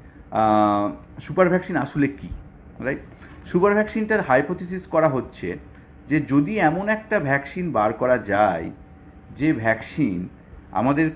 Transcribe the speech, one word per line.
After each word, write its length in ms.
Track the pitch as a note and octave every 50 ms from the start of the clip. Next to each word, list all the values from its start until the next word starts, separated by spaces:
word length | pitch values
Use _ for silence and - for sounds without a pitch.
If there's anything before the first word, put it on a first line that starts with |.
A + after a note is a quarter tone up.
| - - - - - -
আহ, 920 | - G#2+ A2 G#2+ G#2+ G#2+ G#2+ G#2 G#2 G2+ G#2 G#2 - - - - - -
সুপার 280 | - - D3 F#3 F#3 F3
ভ্যাকসিন 260 | F3 F3+ F3+ - F3
আসলে 320 | C3 B2+ C#3 - D3+ C#3 C3+
কি, 200 | - - - F2 - - - - - - - - - -
right? 200 | A2 B2+ D3 - - - - - - - - - -
সুপার 280 | - - F3 F3+ G3+ G3+
ভ্যাকসিনটার 480 | G#3 G#3+ G#3+ - A3+ G#3+ G#3+ A3 G#3
hypothesis 680 | F#3+ - B2+ C3+ C#3 C#3+ F3+ F3 F3+ F3 F#3 F#3 F3+ -
করা 220 | - D#3+ D#3 D#3
হচ্ছে 480 | C3+ B2+ A2 - - - - F2 F#2 F2+ - - - - - - - - - -
যে 120 | C#3 D#3
যদি 380 | D3+ A2 C3 C#3+ D3 F3 A3 G#3+
এমন 300 | F3+ D3+ D#3+ F3+ G3 G#3
একটা 300 | A3 G#3+ A3 - A3 G#3
ভ্যাকসিন 520 | D3 C3+ C#3 C#3 C#3 - - F#3 F3+ F3
বার 220 | B2+ A2 G#2 A2 A#2
করা 240 | A2+ B2+ B2+ B2+ A#2+
যায়, 540 | G2+ G2+ G2 G2+ G#2+ G2+ F2+ E2 E2+ - C3+ - - - - - - - - - - - - -
যে 160 | C3+ D#3+ D3+
ভ্যাকসিন 760 | A#2 A2 A2+ A2+ A2+ - - - - D3 A#2 F2+ F2 F2+ - - - - - - - - -
আমাদের 380 | - G2 A2+ C3 C#3+ D3 D#3+ D#3 D#3